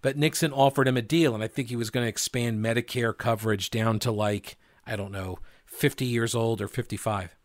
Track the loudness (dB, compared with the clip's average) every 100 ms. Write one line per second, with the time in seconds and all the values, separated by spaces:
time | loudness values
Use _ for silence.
0 | -2 0 0 2 0 4 4 6 4 2
1 | 2 4 4 2 -4 -4 -4 -4 -2 0
2 | -2 -2 -4 -2 -2 0 0 0 -2 0
3 | 0 0 0 0 2 0 0 0 2 2
4 | 0 0 0 0 -6 -20 _ _ -8 -8
5 | -6 -6 -8 -8 -12 -18 _ -2 -2 0
6 | -2 0 0 0 0 -2 -4 -6 -6 -4
7 | -2 -4 -6 -14